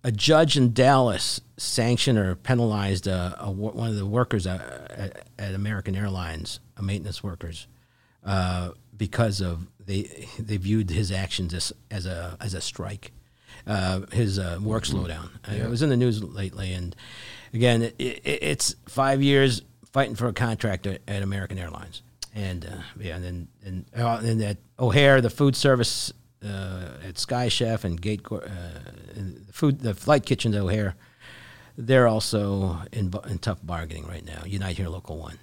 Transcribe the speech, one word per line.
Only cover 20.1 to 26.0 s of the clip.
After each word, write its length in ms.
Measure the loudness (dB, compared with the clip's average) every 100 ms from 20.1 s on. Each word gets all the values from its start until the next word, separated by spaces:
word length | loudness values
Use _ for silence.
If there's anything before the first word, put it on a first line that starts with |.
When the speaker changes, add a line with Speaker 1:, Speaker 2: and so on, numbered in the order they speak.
| 0
Speaker 1:
for 120 | -2
a 60 |
contract 520 | 0 -2 0 -2 -2 -4
at, 140 | -6 -6
at 160 | -4
American 340 | -2 -4 -6 -8
Airlines. 460 | -8 -10 -14 -18 -20 _ -14 -8
And, 280 | -6 -6 -8
uh, 160 | -12 -14 -12
yeah, 160 | -10 -8
and 80 |
then, 240 | -8 -8 -10 _ -10
and, 200 | -10 -8 -2
uh, 220 | 0 0
and 220 | 0 0
at 140 | 0 -4 -10 0
O'Hare, 440 | 4 6 8 8
the 80 | 6
food 260 | 4 2 4
service, 560 | 4 6 4 0